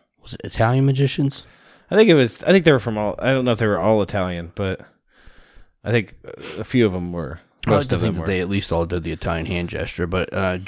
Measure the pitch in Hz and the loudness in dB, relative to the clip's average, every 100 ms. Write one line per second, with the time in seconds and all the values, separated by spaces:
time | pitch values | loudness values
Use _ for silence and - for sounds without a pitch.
0 | _ _ - - - - 113 131 139 135 | _ _ -18 -14 -8 0 2 2 2 2
1 | 139 - 139 - - _ _ _ - 196 | 0 0 -4 -4 -18 _ _ _ 0 4
2 | 220 156 120 - - 190 160 131 117 107 | 6 6 4 0 4 4 6 4 2 -2
3 | 107 - 127 135 123 107 107 95 101 107 | -4 -2 0 0 0 2 2 2 2 2
4 | 95 104 92 87 85 - 95 90 - _ | 2 -2 -2 -4 -8 -6 -4 -6 -10 _
5 | _ _ - - - - - _ - 117 | _ _ -20 -20 -20 -20 -20 _ -2 -2
6 | 95 - - - - 90 110 123 107 90 | -2 -12 -20 -16 -12 -10 -2 2 2 0
7 | 87 87 69 82 _ - - 101 85 90 | -6 -6 -8 -10 _ -6 0 2 2 0
8 | 110 87 85 92 90 98 - 85 82 90 | -2 -2 -2 -2 -2 -2 -2 -2 -2 -4
9 | 82 80 90 82 80 87 87 - 82 - | -6 -6 -4 -4 -4 -4 -4 -6 -8 -6
10 | 87 92 - - 92 92 | -4 -2 -4 -4 -2 -4